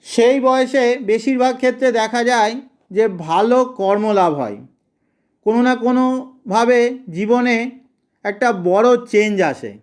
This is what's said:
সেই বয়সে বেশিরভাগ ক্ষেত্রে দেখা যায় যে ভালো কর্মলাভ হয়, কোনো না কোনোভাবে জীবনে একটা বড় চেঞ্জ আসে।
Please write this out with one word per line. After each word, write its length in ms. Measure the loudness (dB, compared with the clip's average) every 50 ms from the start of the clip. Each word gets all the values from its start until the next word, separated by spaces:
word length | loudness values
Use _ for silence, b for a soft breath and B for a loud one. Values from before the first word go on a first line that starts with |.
| _
সেই 320 | -4 0 2 2 4 2 2
বয়সে 460 | 2 2 2 2 0 0 0 0 2 0 0 -2 -2
বেশিরভাগ 480 | -2 -2 -2 0 -2 0 0 0 0 0
ক্ষেত্রে 300 | 0 -2 -2 -2 0 -2 0
দেখা 300 | 0 0 -2 -2 -2 -2 0
যায় 300 | 2 2 2 2 0 -2 -8 -14 _ _ _ _ _
যে 140 | -2 0 0 0 -2 -6
ভালো 360 | -6 -2 0 0 2 2 2 2 0 -2 -4
কর্মলাভ 560 | -4 -2 0 0 0 0 0 2 2 2 0 0
হয়, 220 | -2 -6 -8 -8 -12 -16 -20 _ _ _ _ _ _ _ _ _ _ _ _ _ _ _
কোনো 140 | 0 0 2
না 120 | 2 2 0
কোনোভাবে 1000 | 0 0 0 0 0 0 0 -2 -4 -8 -12 -20 _ _ -2 0 0 2 4 2 2 2 0 -2 -8 -14 -12
জীবনে 440 | -8 -6 0 0 0 2 2 0 0 -2 -2 -6 -10 -16 _ _ _ _ _ _ _ _ _
একটা 240 | -8 -4 -2 -2 -2 -2 0 0
বড় 260 | 0 2 4 4 4 2 2 0
চেঞ্জ 320 | 0 0 0 2 2 0 0 0
আসে। 280 | -2 -2 -6 -12 -16 -16 -18